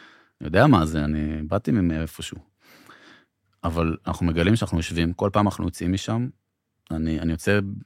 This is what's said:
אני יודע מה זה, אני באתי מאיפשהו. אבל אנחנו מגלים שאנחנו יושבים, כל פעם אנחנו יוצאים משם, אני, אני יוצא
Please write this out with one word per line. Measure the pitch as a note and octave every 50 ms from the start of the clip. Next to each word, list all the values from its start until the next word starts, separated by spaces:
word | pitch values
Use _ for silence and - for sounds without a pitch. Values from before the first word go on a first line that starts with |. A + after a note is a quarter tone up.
| - - - _ _ _ _ -
אני | -
יודע | D2+ D#2+ F#2+ C3
מה | D3+ B2+ F2 D#2+
זה, | D#2 D#2+ D#2 D2
אני | D2+ D2+ D2+ D2+ D2+ D#2 D#2
באתי | D#2 D#2 F2+ G#2 - -
מאיפשהו. | C3 G#2+ F2+ E2+ D#2+ D#2 D#2+ D#2+ - - D#2+ - - D2 - _ _ _ _ - - - - - - - - - - - _ _ _ _ _ _ _ _ -
אבל | E2+ D#2+ E2+ E2 D#2+ D#2+ - -
אנחנו | F2+ E2+ - F2
מגלים | F2 D#2+ E2+ E2+ G2 A2+
שאנחנו | A2+ - - F2 E2
יושבים, | D#2+ - E2+ E2+ E2 E2+
כל | F2 - G2+ G2+
פעם | F#2+ G#2 G#2
אנחנו | G2 - - F2
יוצאים | F2 - - F2 F2
משם, | F#2 F#2 - - A2 A2+ B2 C3+ - _ _ _ _ _ _ _ _ _ _ -
אני, | D#2+ D#2 D#2+ D#2+ D#2+ D#2
אני | E2 E2
יוצא | E2 E2+ - G2 G2+ G#2 G2 G2 G2+ G2+ -